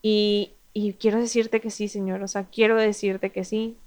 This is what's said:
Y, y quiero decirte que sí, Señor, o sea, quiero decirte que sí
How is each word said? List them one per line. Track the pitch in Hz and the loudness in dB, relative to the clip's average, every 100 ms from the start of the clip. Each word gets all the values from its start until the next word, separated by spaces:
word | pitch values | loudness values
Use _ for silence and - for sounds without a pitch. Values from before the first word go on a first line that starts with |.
Y, | 214 214 208 208 202 - _ | 4 4 4 2 -2 -10 _
y | 214 208 | -4 -4
quiero | 190 220 220 | 0 0 2
decirte | 233 233 220 226 | 0 0 0 -2
que | 220 | -2
sí, | - 208 | -6 -6
Señor, | 208 190 185 | -4 -4 -4
o | 196 | -4
sea, | 202 190 | -6 -6
quiero | - 220 | 2 4
decirte | 226 220 208 196 190 196 | 4 2 0 -4 -2 -4
que | 190 | -6
sí | 185 214 226 233 | -4 -4 -4 -10